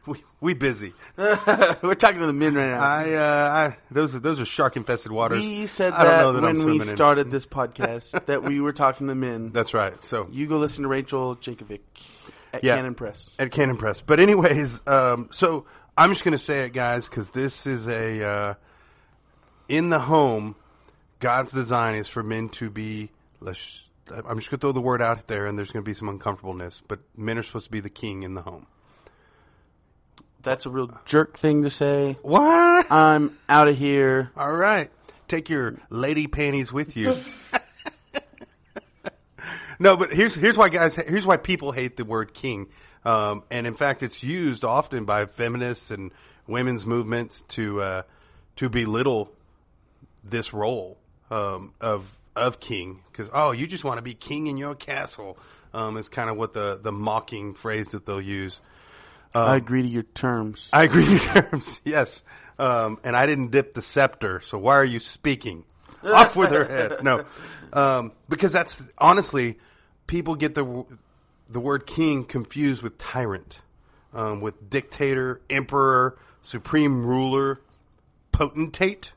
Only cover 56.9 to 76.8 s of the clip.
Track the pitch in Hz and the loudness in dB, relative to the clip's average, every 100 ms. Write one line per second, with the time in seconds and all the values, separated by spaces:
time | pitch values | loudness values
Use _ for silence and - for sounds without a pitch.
56.9 | 101 107 110 - 110 101 95 113 107 101 | -4 -4 -4 -6 -12 -12 -10 -8 -6 -6
57.9 | 104 - 98 98 98 95 - _ _ - | -10 -8 -8 -8 -8 -10 -14 _ _ -20
58.9 | - - - _ 117 117 135 113 127 123 | -20 -20 -20 _ 0 4 2 2 -2 0
59.9 | 117 113 - 127 120 107 104 - 143 160 | -4 -6 -4 -2 -2 -4 -10 2 4 6
60.9 | 170 156 196 - 196 - 147 - - 143 | 6 6 4 6 4 4 -6 -8 -10 -2
61.9 | 151 123 - _ - - - 135 120 110 | 0 0 -4 _ -20 -20 -4 0 0 -2
62.9 | 110 127 120 139 143 123 135 135 120 - | -4 -2 2 2 2 2 0 0 -8 -4
63.9 | 143 135 - 104 92 - 104 107 139 135 | 2 2 0 -6 -6 -8 -2 4 4 4
64.9 | 117 - - 147 127 113 82 - _ - | -2 -8 -6 -4 -4 -6 -12 -18 _ -20
65.9 | - 190 226 226 190 185 147 139 131 110 | -10 6 8 8 6 4 4 2 -2 -4
66.9 | 92 135 123 - - - - - 143 139 | 0 2 2 -2 -18 -20 -20 -4 2 2
67.9 | 131 117 _ - 147 190 175 165 - - | 2 -4 _ -8 0 2 2 0 -8 -16
68.9 | - 156 190 185 139 120 110 _ _ _ | 4 6 6 2 -2 -2 -6 _ _ _
69.9 | _ - 170 160 151 151 151 131 123 - | _ -6 -6 -4 -2 -2 -2 -6 -8 -12
70.9 | 120 _ _ _ _ _ 120 131 139 - | -20 _ _ _ _ _ -6 -2 -2 -4
71.9 | - 160 139 120 127 113 143 147 123 113 | -2 0 0 -4 -8 -8 -2 -2 -2 -8
72.9 | - - 127 117 95 - - _ _ _ | -12 -8 -6 -4 -6 -12 -20 _ _ _
73.9 | _ _ 113 110 104 107 - 101 135 - | _ _ -8 -6 -6 -8 -10 -6 -6 -6
74.9 | - 143 131 127 123 - 139 127 139 135 | -4 -2 -2 -4 -8 -6 -6 -2 0 4
75.9 | 127 127 - _ _ - 117 - 156 | 4 2 -2 _ _ -14 -14 0 2